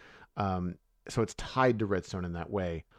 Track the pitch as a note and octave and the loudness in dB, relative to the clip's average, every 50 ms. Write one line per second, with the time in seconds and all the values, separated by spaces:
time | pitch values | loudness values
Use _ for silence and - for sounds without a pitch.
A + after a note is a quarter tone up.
0 | - - - - - - _ - G#2 F#2+ F#2 F2+ F2+ F2 F2 - _ _ _ _ | -20 -20 -20 -20 -20 -8 _ -2 0 0 0 0 -2 -4 -4 -8 _ _ _ _
1 | _ - - A#2+ A2 - - - - - - C3 C3 B2+ A#2+ G#2+ A2+ G2 G2+ F#2 | _ -2 0 0 0 0 -2 -8 -10 -2 2 4 6 6 4 4 2 0 0 0
2 | F2 - - F#2 F2+ F2 E2+ E2+ E2 E2 G2 G2+ F#2 F2 E2 D#2+ - _ _ | 0 -4 -4 -4 -4 -4 -4 -6 -4 -2 -2 -2 0 -2 -2 -4 -8 _ _